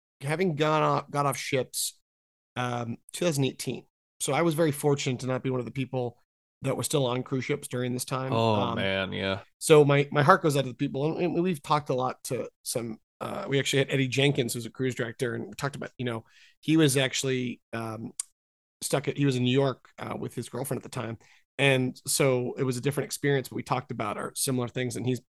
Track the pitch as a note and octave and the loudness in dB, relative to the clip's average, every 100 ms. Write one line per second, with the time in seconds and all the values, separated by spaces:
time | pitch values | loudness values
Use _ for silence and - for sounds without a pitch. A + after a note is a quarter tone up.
0 | _ _ C3+ D#3+ F#3+ C#3+ D3+ D#3 D3+ C#3+ | _ _ -4 0 0 2 2 4 2 2
1 | - C#3+ C#3+ C3 - C3 B2 - - - | -2 -2 -2 -2 -2 -2 -2 -4 -6 -8
2 | _ _ _ _ _ - B2 A#2+ A#2 - | _ _ _ _ _ -6 -4 -4 -6 -8
3 | _ - F3 C#3+ C3 - - - - _ | _ -2 0 2 0 -2 -6 -8 -10 _
4 | _ - - C3+ E3+ D3+ E3 C#3+ D3 C#3+ | _ -8 -2 2 2 2 2 2 2 2
5 | C#3+ B2 B2+ B2+ C3+ B2+ A#2 C#3 B2+ C3 | 0 -2 -2 -2 -2 -4 -4 -6 -4 -4
6 | B2 - _ _ _ _ C3+ C3 A#2+ D3+ | -4 -6 _ _ _ _ -4 -2 0 2
7 | B2+ B2 B2+ C3+ B2 C#3+ - B2 B2 B2 | 2 0 -2 -4 -2 -4 -4 -4 -2 -4
8 | - C3 C3 A2+ A2+ G#2+ A#2+ A#2 F#2+ F#2+ | -4 -4 0 2 4 4 2 0 0 0
9 | F#2+ G2 F#2+ G2 - - - D3+ C#3+ C#3+ | -2 -2 -2 -2 -6 -4 6 8 8 6
10 | C#3+ D3 C#3+ F#3 E3 C#3 B2+ A#2+ C#3+ C3+ | 4 4 6 6 4 0 -2 -2 -4 -2
11 | D3+ - F3 E3 F#3 D3+ - D3+ D3 C3 | -2 0 -2 0 0 -2 0 0 0 -2
12 | B2+ - - A#2+ - - - A#2+ A#2 A2 | -2 -4 -6 -6 -6 -10 -8 -6 -6 -10
13 | _ - A#2+ - - C#3 B2+ C#3 C#3 C#3 | _ -12 -10 -8 -2 -2 2 0 2 0
14 | C3 B2 C#3+ C#3+ A#2 A#2+ A2+ - C3 A#2+ | 0 4 4 4 0 -4 -8 -4 -4 -4
15 | A#2 A2+ B2 A#2 - G#2 C#3+ - - - | -6 -4 -4 -4 -8 -6 -6 -6 -10 -8
16 | A#2+ A2+ - - - _ - D#3+ D#3 C3 | -6 -6 -10 -20 -20 _ 2 4 6 4
17 | C3 - C3+ C3 B2 A2+ _ A2+ A2+ A2 | 0 -2 -2 -2 -4 -8 _ -10 -8 -10
18 | A#2+ - - _ _ _ _ - - C#3+ | -10 -10 -14 _ _ _ _ -12 -2 0
19 | C#3 C3+ C#3+ B2+ B2 C3 C#3 B2 - - | 0 2 2 4 4 4 2 0 -10 -14
20 | A#2 A2+ B2+ - A#2 A#2+ C3+ A#2 - C3 | -10 -8 -8 -8 -10 -8 -6 -6 -8 -8
21 | A2+ A2+ _ _ _ - C#3 C3 B2+ - | -8 -10 _ _ _ 2 4 4 2 -4
22 | - - C#3+ B2 B2 - C3 B2 C#3 C#3 | -4 2 2 2 0 -2 -2 -2 -2 -2
23 | C3 - C#3+ C#3 B2+ A#2 - B2+ - A#2 | -4 -2 0 0 -2 -6 -4 -4 -4 -6
24 | G#2 G#2 - - - B2+ A#2+ B2+ B2+ A#2 | -6 -4 -6 -4 -2 0 -2 -4 -4 -2
25 | B2 B2 | -2 -2